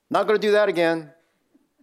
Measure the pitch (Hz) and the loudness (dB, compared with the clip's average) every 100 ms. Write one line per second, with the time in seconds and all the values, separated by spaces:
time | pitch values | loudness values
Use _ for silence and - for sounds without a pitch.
0 | - 175 202 214 208 208 208 170 165 165 | -4 -2 0 0 2 2 0 0 0 -2
1 | 151 _ _ _ _ _ _ _ | -6 _ _ _ _ _ _ _